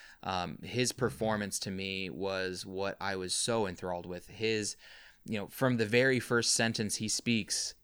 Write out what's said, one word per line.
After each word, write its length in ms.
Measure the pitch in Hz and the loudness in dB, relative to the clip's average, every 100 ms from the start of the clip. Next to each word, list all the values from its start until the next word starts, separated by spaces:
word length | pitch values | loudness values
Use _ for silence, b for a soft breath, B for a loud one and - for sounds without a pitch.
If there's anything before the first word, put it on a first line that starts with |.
| b b | b b
Um, 340 | - 92 87 - | -4 -2 -2 -6
his 300 | - 117 120 | -4 0 0
performance 680 | - 117 - 110 107 101 - | 2 -2 2 0 0 -2 -4
to 120 | 104 | -4
me 380 | 95 95 95 92 | -4 -4 -4 -6
was 560 | 71 95 95 92 92 98 | -4 -2 -2 -2 -4 -6
what 320 | 95 98 - | -4 -4 -2
I 160 | 98 95 | -2 -2
was 180 | 90 | -2
so 340 | - - 113 98 | 0 2 2 0
enthralled 380 | 87 92 87 87 | -2 -4 -4 -6
with. 220 | 87 - | -10 -12
His, 480 | 98 110 107 101 - b b b b - | -2 0 0 -2 -6 b b b b -6
you 120 | 107 | -4
know, 100 | 95 | -4
from 300 | - 131 120 | 2 4 4
the 80 | 107 | 4
very 340 | 120 131 127 | 6 6 4
first 340 | - 120 113 | 4 2 4
sentence 420 | - 113 113 104 - | 4 2 2 -2 -2
he 100 | 110 | -2
speaks, 680 | - 120 113 92 - - - | 0 2 2 2 -2 -4 -8